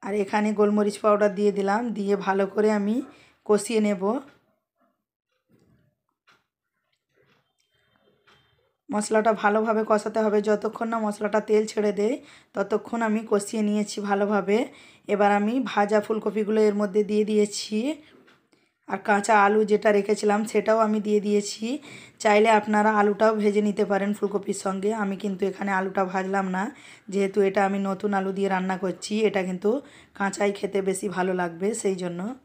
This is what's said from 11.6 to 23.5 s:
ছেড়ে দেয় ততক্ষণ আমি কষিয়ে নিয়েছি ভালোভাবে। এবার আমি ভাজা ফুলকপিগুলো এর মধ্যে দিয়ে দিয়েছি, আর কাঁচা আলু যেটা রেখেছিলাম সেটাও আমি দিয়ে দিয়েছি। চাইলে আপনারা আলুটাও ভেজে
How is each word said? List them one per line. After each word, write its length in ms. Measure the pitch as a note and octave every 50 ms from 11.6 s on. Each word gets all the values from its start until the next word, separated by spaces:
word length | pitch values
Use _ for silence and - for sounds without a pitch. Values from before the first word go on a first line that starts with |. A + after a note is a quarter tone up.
| A3 G#3+
ছেড়ে 200 | - - G#3 G#3 G3+ G3+
দেয় 160 | G3+ G#3+ C4 D4 - - - - _ _ _
ততক্ষণ 440 | - G3 G3 A3 G#3 G#3 - - A3+ A#3 A3
আমি 140 | G#3+ A3 A3+ A3
কষিয়ে 320 | - G3+ G3+ - - A3 G#3+ G#3
নিয়েছি 280 | G#3 G#3+ G#3 G#3 - - G3+ G3+
ভালোভাবে। 480 | G3+ G3 G#3 G3+ G#3+ G3+ F#3 F3+ G3+ A3 C4 - - - - - - _ _ - G#3
এবার 160 | G3+ G#3 G3+ G3+ G3+
আমি 140 | G#3 G#3+ A#3+ C4 B3+ G#3
ভাজা 280 | - - G#3 G3+ G#3+ G#3+ G#3
ফুলকপিগুলো 540 | - A3 A3 G#3 G#3+ F#3+ G#3+ G#3+ G3 G#3+ A3 G#3+ G#3+
এর 60 | G3+ G3+
মধ্যে 200 | G#3 G3+ F#3 G#3+ G#3 F#3+
দিয়ে 140 | G#3+ G#3 G#3+ G#3
দিয়েছি, 480 | G#3+ G#3+ G#3 G#3 - - - - G#3+ G#3+ A#3 C#4 D#4 D4 - - _ - _ _ _ _ _ _ _ _ _ _ _ _ _ -
আর 120 | G3 G3 G3 -
কাঁচা 280 | G#3 G3+ G#3 - A3+ G#3 G3+
আলু 160 | G3+ G#3 G#3+ G#3+ G3
যেটা 180 | G#3+ G#3 - A3+ G#3 G3+
রেখেছিলাম 420 | G3 - G#3+ G#3 - G#3+ G3+ G#3 A3 G#3+
সেটাও 280 | - G#3+ G3+ G#3+ A3 A3+ A3+ G#3+
আমি 120 | G#3+ G#3+ G3+ G#3+
দিয়ে 120 | G#3 G#3 F#3+
দিয়েছি। 400 | G#3 G#3 G3+ G3+ - - - A3 A3+ C4 D4+ - - - - - - _ _ -
চাইলে 260 | A3 G#3 G#3 G#3+ A3+ A3 G#3+
আপনারা 300 | G#3 G#3+ G#3+ G#3 G#3 G#3+ G#3+ G#3+
আলুটাও 320 | G3+ G#3 G#3 F#3+ A3+ A3 A3 G#3+
ভেজে 200 | G#3 G#3+